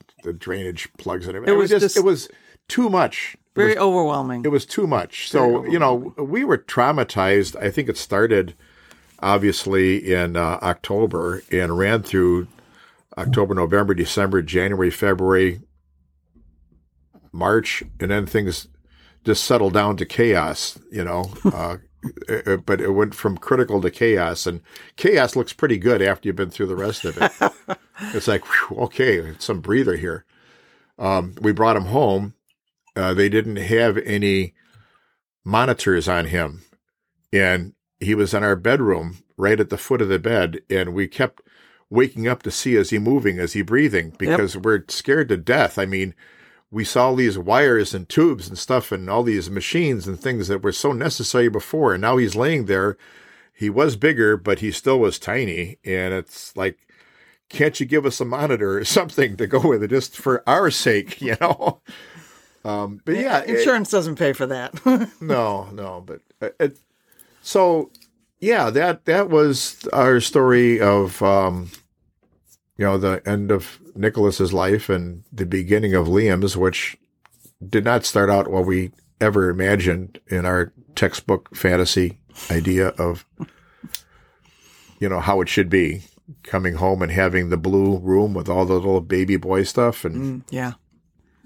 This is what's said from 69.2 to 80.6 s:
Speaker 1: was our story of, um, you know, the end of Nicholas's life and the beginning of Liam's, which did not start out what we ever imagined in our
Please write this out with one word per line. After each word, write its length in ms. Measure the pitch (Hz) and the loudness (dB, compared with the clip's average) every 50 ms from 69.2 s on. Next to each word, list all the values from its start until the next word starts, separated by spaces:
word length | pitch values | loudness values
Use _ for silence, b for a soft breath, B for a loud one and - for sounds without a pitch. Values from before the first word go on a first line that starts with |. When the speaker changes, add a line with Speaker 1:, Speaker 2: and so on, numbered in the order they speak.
| 202 180 | 2 4
Speaker 1:
was 560 | 160 151 151 147 135 127 - - - - - - - | 4 4 4 4 2 0 -4 -8 -10 -10 -8 -2 2
our 280 | 139 127 131 127 120 | 4 6 6 6 4
story 580 | 117 - - 147 131 127 123 120 123 120 120 110 | 4 4 2 4 6 6 6 6 6 4 4 4
of, 420 | 107 101 101 101 98 92 - - 101 | 4 4 6 4 4 0 -2 0 4
um, 480 | 98 98 98 95 92 90 90 90 87 - - _ _ _ _ _ _ _ _ _ _ _ _ _ _ _ _ _ _ _ | 4 6 6 4 2 0 -4 -8 -10 -14 -20 _ _ _ _ _ _ _ _ _ _ _ _ _ _ _ _ _ _ _
you 80 | - 107 | -2 0
know, 140 | 98 98 95 | 0 2 2
the 240 | 95 98 95 90 - | 2 0 -2 -2 -2
end 260 | 98 104 104 101 98 107 | -4 -2 -2 0 0 0
of 280 | 95 90 - - - - - - | -2 -2 -6 -18 -20 -20 -18 -8
Nicholas's 580 | 98 98 110 - 117 104 101 98 - 95 87 95 | -2 -2 -2 0 2 2 2 2 2 0 0 0
life 360 | 87 92 92 101 107 - - | 0 0 2 0 0 0 -2
and 320 | 98 90 87 87 87 87 - _ - | -2 -2 -2 -6 -10 -14 -18 _ -8
the 140 | 107 95 | -8 -6
beginning 480 | 87 92 95 90 90 104 107 110 101 92 | -4 -2 -4 0 2 2 2 2 2 2
of 140 | 92 85 82 | 2 2 4
Liam's, 480 | 90 101 113 107 90 87 98 98 92 | 2 4 4 4 2 2 0 0 0
which 400 | 92 92 92 87 - - - - _ _ _ _ _ _ _ _ _ _ - _ - - | 2 0 0 0 -2 -8 -8 -10 _ _ _ _ _ _ _ _ _ _ -20 _ -20 -10
did 180 | 95 107 107 101 | -2 -2 0 2
not 200 | 120 120 117 - | 2 0 0 0
start 240 | - - 107 101 98 | 0 0 2 2 4
out 200 | 101 98 98 - | 4 2 2 0
what 160 | 90 95 90 | 0 0 0
we 240 | 92 92 92 92 92 - _ _ _ _ - | 0 0 -2 -2 -4 -8 _ _ _ _ -2
ever 280 | 110 107 104 101 92 90 | 0 2 4 4 2 2
imagined 720 | 87 92 92 98 104 101 87 90 85 87 92 92 - - _ | 2 0 2 2 2 2 2 2 0 0 -4 -10 -14 -18 _
in 180 | - 98 90 87 | -6 -4 -2 0
our 280 | 90 90 90 | 0 0 0